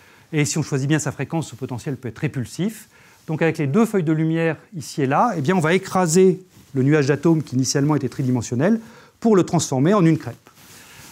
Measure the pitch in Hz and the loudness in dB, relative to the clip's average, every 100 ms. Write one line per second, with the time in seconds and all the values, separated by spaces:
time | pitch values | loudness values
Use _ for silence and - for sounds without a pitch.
0 | - - - 156 147 165 135 139 139 156 | -20 -20 -8 -2 -2 -2 -4 -2 0 -2
1 | 143 - 139 165 147 113 127 123 - 131 | -2 -8 -6 -6 -8 -10 -10 -10 -8 -8
2 | 120 - 151 135 113 - 190 220 - _ | -10 -6 -6 -6 -8 -4 -6 -6 -20 _
3 | - _ - 156 165 156 143 160 226 208 | -20 _ -8 -2 -2 0 0 2 2 0
4 | 160 156 160 160 165 156 - 180 - - | 0 0 0 0 -2 -4 -10 -14 -12 -4
5 | 135 147 240 175 139 190 156 185 190 190 | 0 2 0 0 0 2 2 2 0 0
6 | 180 165 190 170 - - - 131 131 156 | 2 4 4 4 -6 -20 -8 -2 2 4
7 | 135 143 170 160 - 123 131 147 143 151 | 2 2 2 2 0 -2 0 0 2 0
8 | 120 - 127 127 113 120 170 226 - - | -2 -4 -2 -2 -2 0 2 0 -4 -20
9 | - _ 233 202 165 170 - 131 147 208 | -20 _ 2 4 4 0 0 0 2 4
10 | 165 156 120 113 _ _ - - - - | 4 2 -4 -16 _ _ -20 -20 -20 -20
11 | - | -20